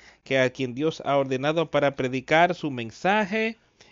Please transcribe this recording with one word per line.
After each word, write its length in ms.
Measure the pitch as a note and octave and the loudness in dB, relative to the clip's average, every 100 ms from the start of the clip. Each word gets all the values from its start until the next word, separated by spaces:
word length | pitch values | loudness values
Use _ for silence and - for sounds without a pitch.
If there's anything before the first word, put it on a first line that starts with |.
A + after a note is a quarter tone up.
| - _ | -20 _
que 160 | - C3+ | -2 2
a 120 | B2+ | 2
quien 240 | C3 B2+ | 0 -6
Dios 280 | A#2+ D#3 - - | -2 -4 -2 0
ha 100 | C#3 | 0
ordenado 540 | C3+ C3 C#3+ D#3+ D#3 | 2 -2 0 0 0
para 260 | D3 C#3 C3+ | 2 0 0
predicar 580 | B2+ C3 B2+ D#3 F3 | -4 -4 2 4 4
su 160 | E3+ D3+ | 2 -4
mensaje, 880 | B2 A2+ - F3+ G#3+ F#3 A3 A3+ A3+ _ _ - | -6 -8 -4 0 0 0 -2 -4 -6 _ _ -20